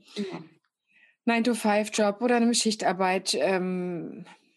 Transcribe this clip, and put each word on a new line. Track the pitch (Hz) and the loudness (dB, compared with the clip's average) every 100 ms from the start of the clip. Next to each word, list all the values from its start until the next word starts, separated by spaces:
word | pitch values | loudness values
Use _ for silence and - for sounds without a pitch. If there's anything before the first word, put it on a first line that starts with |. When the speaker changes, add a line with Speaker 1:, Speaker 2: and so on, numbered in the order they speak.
| - | -10
Speaker 1:
Ja. | - 196 170 160 _ _ _ _ _ _ _ - | -10 -8 -10 -16 _ _ _ _ _ _ _ -2
Speaker 2:
Nine-to-Five-Job | 233 233 226 214 208 214 - 208 202 | 0 2 0 2 2 0 0 0 2
oder | 240 240 | 2 4
einem | 233 | 4
Schichtarbeit, | 226 220 214 180 180 185 190 190 | 2 0 0 0 0 0 0 -2
ähm, | - 156 190 185 185 180 175 - - 175 - _ | 0 2 0 -2 -4 -4 -6 -8 -12 -18 -20 _